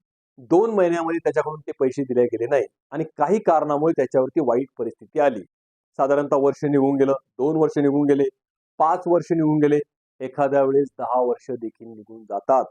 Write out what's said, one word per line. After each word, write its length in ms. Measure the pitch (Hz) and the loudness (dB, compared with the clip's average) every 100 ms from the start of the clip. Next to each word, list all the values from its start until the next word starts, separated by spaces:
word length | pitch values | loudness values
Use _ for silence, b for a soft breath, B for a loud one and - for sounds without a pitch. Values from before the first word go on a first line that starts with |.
| _ _ _ - 120 | _ _ _ -20 0
दोन 200 | 170 226 | 2 4
महिन्यामध्ये 480 | 208 175 170 165 165 | 2 0 0 -4 -4
त्याच्याकडून 360 | 156 147 151 156 | -2 -2 -4 -6
ते 120 | 156 - | -12 -4
पैसे 220 | 135 135 | -2 -2
दिले 200 | 131 123 120 | -2 0 0
गेले 200 | 110 117 | 0 -2
नाही 140 | 143 104 _ _ | -2 -2 _ _
आणि 140 | 143 156 - | -10 -8 -4
काही 200 | 151 214 202 | 0 0 2
कारणामुळे 460 | 160 151 143 160 | 0 0 0 0
त्याच्यावरती 480 | 156 131 135 131 165 | 0 0 0 0 0
वाईट 280 | 127 120 139 - | 0 0 -2 -8
परिस्थिती 420 | 117 - 107 156 | -10 -10 -8 -2
आली. 220 | 143 110 87 _ _ _ _ - | 0 -2 -8 _ _ _ _ -4
साधारणतः 380 | 139 143 143 143 | 0 0 2 2
वर्ष 280 | 139 135 | 2 0
निघून 320 | 147 143 135 139 | 0 2 2 2
गेलं, 180 | 135 135 - - | 0 0 -6 -4
दोन 180 | 135 160 | -2 0
वर्ष 220 | 151 151 | 0 2
निघून 280 | 143 143 143 | 0 2 2
गेले, 160 | 139 139 - _ _ _ - | 2 0 -4 _ _ _ -2
पाच 220 | 156 175 175 | 0 0 0
वर्ष 260 | 170 160 | 0 0
निघून 260 | 165 156 151 | 0 0 2
गेले, 160 | 147 147 147 _ _ - | 2 2 -2 _ _ -14
एखाद्या 420 | 131 139 139 139 | -10 -4 0 2
वेळेस 260 | 135 135 139 - | 2 2 0 -4
दहा 220 | 120 127 | -4 0
वर्ष 280 | 123 120 - | 0 -2 -8
देखील 380 | 123 113 - 117 | -10 -10 -14 -20
निघून 340 | 113 107 113 | -20 -20 -20
जातात. 420 | 107 101 - 131 113 | -12 -6 0 0 0